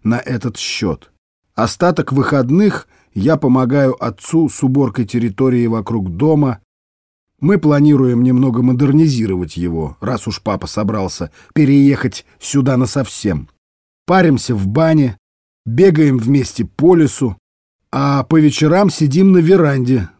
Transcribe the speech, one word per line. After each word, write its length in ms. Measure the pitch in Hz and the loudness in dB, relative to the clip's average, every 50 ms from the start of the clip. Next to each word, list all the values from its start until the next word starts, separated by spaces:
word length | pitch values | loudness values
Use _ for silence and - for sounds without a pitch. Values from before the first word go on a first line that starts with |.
на 160 | - 107 120 123 | -4 -2 -2 -2
этот 380 | - - 127 113 - 120 - | -4 -6 -6 -6 -6 -8 -8
счёт. 560 | - - - - - - 90 73 - _ _ _ _ _ _ _ _ _ _ - | -8 -10 -10 -8 -6 -4 -4 -6 -6 _ _ _ _ _ _ _ _ _ _ -6
Остаток 580 | - - 220 - - 175 180 160 - 143 - | -4 -4 -4 -2 -2 -2 -2 0 -2 -4 -2
выходных 760 | 135 139 123 - 143 139 120 123 151 185 214 196 - - - _ _ _ _ _ | -2 -2 0 0 0 -2 0 0 2 2 2 2 0 -4 -10 _ _ _ _ _
я 240 | - 98 95 147 160 | -6 -4 -2 0 0
помогаю 680 | 151 - 127 123 131 131 120 139 143 139 131 127 - | 0 0 0 0 2 0 0 0 0 0 0 -2 -2
отцу 460 | 117 117 107 - - - 165 165 160 131 | -6 -8 -8 -10 -8 -4 -2 0 0 0
с 140 | - - 139 | -2 -2 -2
уборкой 400 | 131 131 143 139 117 - 127 113 | -2 0 0 -2 -2 -2 -4 -6
территории 640 | - - 120 120 113 98 - 131 131 127 120 120 | -4 -4 -4 -4 -4 -2 -2 0 0 0 0 0
вокруг 500 | 113 113 113 98 - 113 107 95 92 82 | -2 -2 -4 -6 -6 -6 -6 -6 -6 -4
дома. 440 | 95 143 156 156 147 147 131 110 - _ _ _ _ _ _ _ _ _ _ _ _ _ _ _ - | -2 0 0 2 2 0 -2 -4 -6 _ _ _ _ _ _ _ _ _ _ _ _ _ _ _ -4
Мы 200 | 139 165 208 170 | 0 0 0 2
планируем 640 | 156 151 147 143 147 151 147 131 131 123 123 117 | 2 2 2 4 4 4 4 4 2 2 2 2
немного 400 | 123 127 127 123 135 131 113 123 | 2 2 2 2 2 0 0 0
модернизировать 920 | 123 131 127 123 147 139 139 156 165 151 135 117 110 101 95 90 87 78 - | 0 0 2 2 2 2 4 4 2 2 2 0 -2 -2 -2 -4 -6 -8 -8
его, 400 | 85 87 87 82 80 80 69 - - | -6 -6 -4 -4 -4 -6 -8 -10 -10
раз 260 | - 107 127 107 - | -8 -6 -6 -6 -6
уж 140 | 117 92 - | -8 -8 -8
папа 260 | - 110 98 95 - | -6 -6 -6 -6 -6
собрался 640 | - - 104 101 101 110 104 95 90 - - 85 - _ _ - _ | -8 -6 -4 -4 -4 -4 -4 -6 -6 -8 -10 -12 -12 _ _ -16 _
переехать 720 | - 160 147 135 139 143 139 139 139 - - - - - - _ _ _ | -2 0 2 4 4 4 4 4 2 2 -2 -6 -6 -8 -18 _ _ _
сюда 360 | - - - 143 127 139 127 | -10 -4 -2 0 0 0 0
насовсем. 720 | 123 127 110 - 143 127 - - - - 101 90 - - - _ _ _ _ _ _ _ _ _ _ _ | 0 0 -2 -2 -4 -6 -6 -8 -6 -4 -4 -4 -4 -6 -12 _ _ _ _ _ _ _ _ _ _ _
Паримся 480 | - 180 190 180 160 135 123 - - 123 | 0 2 2 4 2 2 0 -2 -4 -4
в 120 | 101 98 | -4 -2
бане, 520 | 95 107 160 160 160 160 156 139 123 98 _ _ _ _ _ _ _ _ _ - | -2 0 0 2 2 2 2 2 0 -2 _ _ _ _ _ _ _ _ _ -10
бегаем 520 | 113 117 135 190 196 156 156 156 143 131 123 | -4 0 2 4 4 4 4 2 2 2 0
вместе 460 | 110 127 143 135 123 - - - 107 | 0 2 2 0 0 -2 -4 -6 -6
по 320 | - _ - 147 175 185 | -6 _ 0 2 4 4
лесу, 420 | 165 156 131 - - 135 113 95 - _ _ _ _ _ _ _ _ _ - | 4 4 2 0 -2 -4 -4 -6 -8 _ _ _ _ _ _ _ _ _ -8
а 320 | - 131 139 143 139 135 123 | -6 -2 -2 0 0 0 0
по 160 | - 160 160 | 2 2 4
вечерам 500 | 151 147 - - 151 151 170 190 208 175 | 4 4 2 2 0 2 4 4 2 2
сидим 420 | - - 160 139 131 175 190 196 | 0 0 -2 0 2 4 4 6
на 60 | 185 175 | 6 4
веранде 720 | 160 165 196 180 160 147 139 131 123 123 131 120 90 - _ | 4 4 4 4 2 2 0 0 0 0 0 0 -2 -4 _